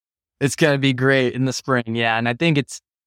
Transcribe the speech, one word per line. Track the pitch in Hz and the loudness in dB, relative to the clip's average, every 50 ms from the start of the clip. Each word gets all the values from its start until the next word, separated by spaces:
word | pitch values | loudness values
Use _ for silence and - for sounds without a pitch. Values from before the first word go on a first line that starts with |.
| _ _ _ _ _ _ _ _ | _ _ _ _ _ _ _ _
It's | 139 143 - | -4 -4 0
gonna | - 170 156 143 139 | 2 2 2 2 2
be | 135 135 131 | 0 0 0
great | 123 131 135 135 135 127 123 - | 2 2 2 2 2 2 0 0
in | 123 131 | 0 -2
the | 131 123 | -2 -2
spring, | - - - 131 120 117 113 113 | -6 -4 -2 0 0 0 -2 -4
yeah. | 117 117 117 113 | -2 0 0 0
And | 113 120 120 | 0 0 -2
I | 123 | -2
think | 120 165 170 160 | 0 0 2 2
it's, | 143 131 - - - - _ _ _ _ | 2 0 -2 -8 -16 -20 _ _ _ _